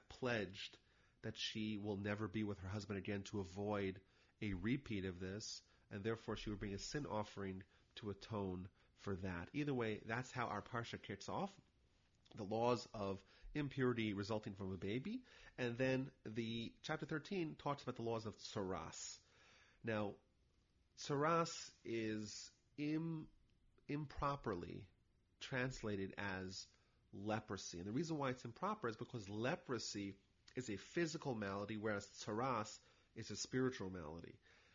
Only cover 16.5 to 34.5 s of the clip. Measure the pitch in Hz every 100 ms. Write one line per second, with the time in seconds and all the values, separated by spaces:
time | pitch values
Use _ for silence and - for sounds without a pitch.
16.5 | 117 110 - - 156 156 156 - 196 160
17.5 | 143 147 139 - 120 117 113 107 - -
18.5 | 110 92 87 82 - - - - - -
19.5 | - - - 117 107 104 - _ _ _
20.5 | _ _ _ _ - - 143 151 165 165
21.5 | - - - 117 113 110 107 107 - -
22.5 | - _ - 147 156 165 160 147 - -
23.5 | _ - - - 147 151 - 143 139 120
24.5 | 90 87 92 98 _ _ _ _ - -
25.5 | 131 131 131 107 98 95 - 101 92 95
26.5 | 95 - - _ _ _ 98 104 107 -
27.5 | 98 - 85 95 123 160 156 135 123 120
28.5 | - 190 208 120 110 120 120 95 104 123
29.5 | 180 - 117 - 107 98 95 _ _ -
30.5 | - 123 98 - 170 165 160 143 113 98
31.5 | 98 104 110 110 101 - - - 107 131
32.5 | 113 107 - - - _ 113 107 104 -
33.5 | 127 127 127 95 92 76 82 - - -